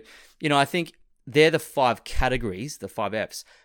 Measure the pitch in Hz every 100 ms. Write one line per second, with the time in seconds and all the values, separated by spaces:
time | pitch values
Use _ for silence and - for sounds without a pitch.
0 | - - - - 156 143 139 180 165 -
1 | _ _ - 127 156 160 - - 127 110
2 | - - 131 127 117 92 139 - 98 -
3 | 104 107 92 - - _